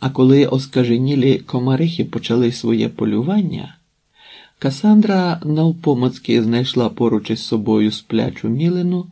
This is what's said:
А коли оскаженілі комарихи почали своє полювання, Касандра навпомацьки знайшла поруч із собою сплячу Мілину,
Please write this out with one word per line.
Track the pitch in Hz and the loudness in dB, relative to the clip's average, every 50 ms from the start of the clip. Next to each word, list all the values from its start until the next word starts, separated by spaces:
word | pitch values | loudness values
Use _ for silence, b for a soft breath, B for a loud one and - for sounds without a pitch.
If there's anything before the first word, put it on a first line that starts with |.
А | - 131 | -8 -4
коли | 135 - 131 131 135 143 139 | 0 4 4 6 6 6 4
оскаженілі | - 131 135 135 - - 131 123 117 117 120 131 139 147 139 123 135 127 - | 2 0 -2 -4 -2 -2 0 2 2 2 0 0 0 0 2 2 2 2 0
комарихи | - - - 123 123 131 135 135 165 170 165 - 110 | -2 -4 -4 -2 0 0 0 0 0 0 -2 -2 -4
почали | - - 113 - - 113 123 123 117 120 | -4 -6 -8 -4 -2 0 2 2 0 0
своє | - - 113 117 110 113 113 | -2 -2 -2 0 0 0 -2
полювання, | - - 110 104 104 107 127 165 202 214 185 156 - - - - - _ _ _ _ _ _ _ B B B B B B B B B B | -4 -4 -4 -2 -2 -2 -2 0 0 0 0 -2 -4 -8 -10 -14 -18 _ _ _ _ _ _ _ B B B B B B B B B B
Касандра | - 135 135 - 202 214 214 214 214 208 196 185 180 175 165 170 - | -6 -6 -4 0 2 4 6 6 6 4 2 0 0 -2 -2 -4 -4
навпомацьки | 151 151 156 165 160 160 - - 151 139 123 127 127 127 - - - 117 117 110 | -2 0 0 2 0 0 0 0 0 0 2 0 -2 -2 -4 -4 0 0 2 2
знайшла | 113 117 120 127 131 - 127 117 104 | 2 0 0 -2 -2 -2 -2 -2 -2
поруч | - - 120 113 107 107 - - | -2 -2 0 0 0 0 -2 -4
із | 113 - - | -6 -6 -6
собою | - 120 110 101 113 110 107 107 107 104 | -4 -4 -2 0 0 0 2 2 0 -2
сплячу | - - - 113 110 110 - - - - 113 | -4 -8 -4 -4 -2 -2 -4 -6 -6 -6 -4
Мілину, | 117 139 165 170 180 180 175 180 180 180 180 - | -2 0 0 0 0 0 -2 -2 -2 -4 -6 -8